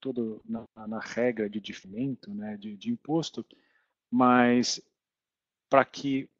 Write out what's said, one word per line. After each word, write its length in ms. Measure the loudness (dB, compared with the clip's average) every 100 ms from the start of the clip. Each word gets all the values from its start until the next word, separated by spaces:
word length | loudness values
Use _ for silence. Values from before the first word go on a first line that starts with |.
todo 420 | -8 -4 -4 -6
na, 220 | -10 -10 -10 -14 -10
na 100 | -8
regra 500 | -6 0 0 0 -4
de 120 | -6
diferimento, 720 | -10 -14 -12 -6 -6 -6 -10
né, 220 | -10 -8 -10
de, 200 | -12 -8
de 140 | -6
imposto, 560 | -6 -2 -4 -4 -8 -14 _ _ _ _ _ _
mas 720 | 4 6 6 6 4 2 -4 -10 _ _ _ _ _ _ _ _
pra 140 | 4
que 440 | 4 0 -2 -2 -4